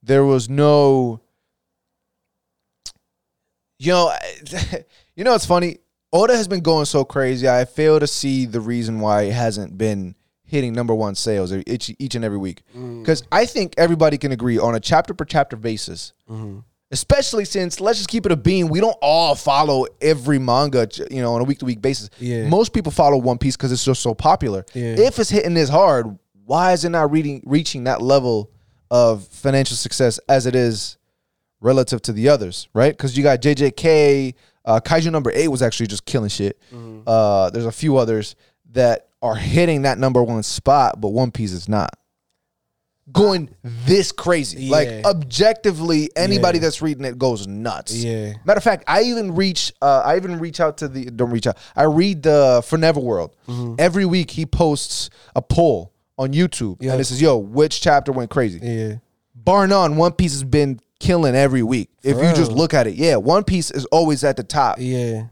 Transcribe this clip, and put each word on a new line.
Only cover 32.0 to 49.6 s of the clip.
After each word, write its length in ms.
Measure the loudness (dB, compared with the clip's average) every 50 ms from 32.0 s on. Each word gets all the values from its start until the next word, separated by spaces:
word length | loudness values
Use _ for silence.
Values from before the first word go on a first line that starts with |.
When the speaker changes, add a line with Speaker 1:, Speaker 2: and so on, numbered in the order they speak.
| _
Speaker 1:
to 100 | -6 -6
the 160 | 0 2 2
others, 380 | 2 2 0 -6 -10 -12 -16 _ _
right? 240 | 2 2 2 2 _
'Cause 180 | -6 -4 -2
you 60 | 2 2
got 180 | 2 2 4
J 140 | 2 0 2
J 160 | 2 0 0
K, 640 | 0 0 2 4 4 6 6 4 4 2 0 -4 -8 _ _ _ _ _ _
uh, 160 | 0 0 0
Kaiju 320 | 2 0 0 0 0 0 -2
number 180 | -2 -2 -2 -2
eight 140 | 0 0
was 160 | 0 0 0 -2
actually 240 | -2 -2 -2 -6
just 200 | -6 -6 -10 _
killing 220 | -6 -4 -4 -4 -4
shit. 300 | -4 -4 -4 -4 -4 _ _ _ -20
Speaker 2:
Mm-hmm. 280 | -20 -18 -18 -20 -14 -4
Speaker 1:
Uh, 440 | 0 2 2 4 4 4 2 2 0
there's 160 | 0 -4 -6
a 60 | -6 -6
few 260 | -4 -2 2 2 2
others 360 | 2 2 0 -2 -2 -6 -12 _ _ _ _ _ _ _ -2
that 340 | 2 2 2 2 0 _ _ _ _ -4
are 120 | -4 -4
hitting 480 | -2 -4 0 2 2 2 4 2 0 0
that 160 | 0 0 2
number 240 | 0 2 2 2 2
one 200 | 2 0 -4 -4
spot, 560 | -6 -8 -4 0 2 4 4 4 2 0 -2
but 100 | -6 -4
One 200 | -2 0 -2 -2
Piece 220 | -2 -4 -6 -6 -6
is 160 | -8 -6 -4
not 220 | -2 -2 -2 -4 -6 _ _ _ _ _ _ _ _ _ _ _ _ _ _ _ _ _ _ _ _ _ _ -4 2
going 380 | 2 4 4 2 0 -4 -8 -14 _ _
this 500 | -14 -12 -6 0 2 2 4 2 0 -4
crazy. 580 | -6 -2 0 0 0 0 -4 -8 -10 -4 0
Like, 180 | 2 2 2 0
Speaker 2:
Yeah. 140 | -4 -2 -2
Speaker 1:
objectively, 1040 | 0 0 0 -4 -6 0 2 2 2 2 2 -2 -2 -2 -2 -2 0 0 0 0 -2 -4
anybody 400 | -4 -2 0 0 2 2 2 0 2
Speaker 2:
Yeah. 40 | 0
Speaker 1:
that's 180 | -2 -2 -2
reading 240 | -4 -4 -4 -4 -6
it 140 | -10 -6 -2
goes 280 | -2 -2 -2 -2 -8
nuts. 460 | -12 -12 -8 -8 -8 -8 -8 -10 -10 -8
Speaker 2:
Yeah. 420 | -6 -4 -4 -4 -6 -6 -8 -10 -10 -2
Speaker 1:
Matter 120 | 0 0 2
of 60 | 2
fact, 200 | 0 -2 -2 -2
I 160 | 0 0 0 2
even 320 | 0 -2 -4 -4 -4 -2
reach, 380 | -2 -2 0 -2 -4